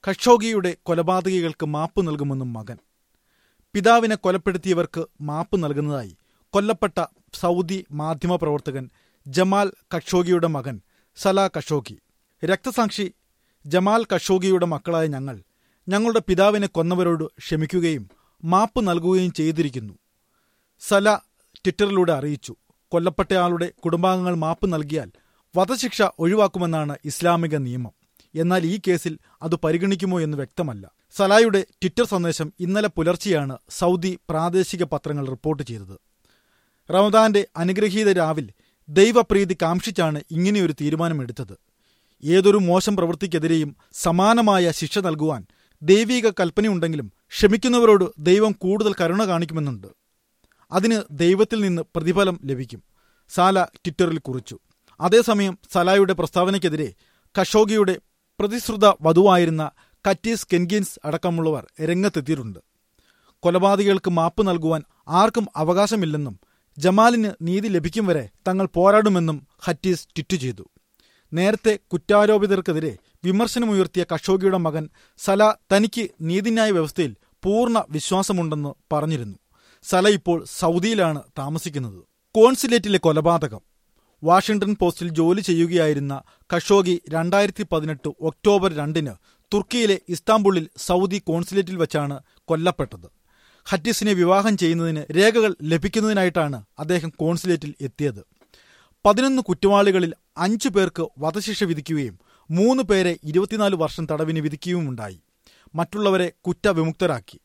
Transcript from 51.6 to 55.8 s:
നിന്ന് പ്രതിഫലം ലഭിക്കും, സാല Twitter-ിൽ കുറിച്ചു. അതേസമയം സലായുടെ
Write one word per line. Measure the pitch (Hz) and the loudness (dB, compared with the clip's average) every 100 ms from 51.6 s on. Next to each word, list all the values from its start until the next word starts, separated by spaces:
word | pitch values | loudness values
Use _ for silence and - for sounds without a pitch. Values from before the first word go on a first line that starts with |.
നിന്ന് | 196 175 | -2 -2
പ്രതിഫലം | 156 175 160 180 190 175 | -4 -6 -2 0 0 -2
ലഭിക്കും, | 139 131 123 113 _ _ _ _ _ | -6 -8 -8 -14 _ _ _ _ _
സാല | - 180 196 175 | 0 2 2 -2
Twitter-ിൽ | - - 147 180 160 | -6 -10 -2 -2 -2
കുറിച്ചു. | - 127 - 110 _ _ _ _ | -8 -12 -12 -20 _ _ _ _
അതേസമയം | 165 220 226 208 196 185 _ | 4 4 4 0 0 -4 _
സലായുടെ | 190 | 0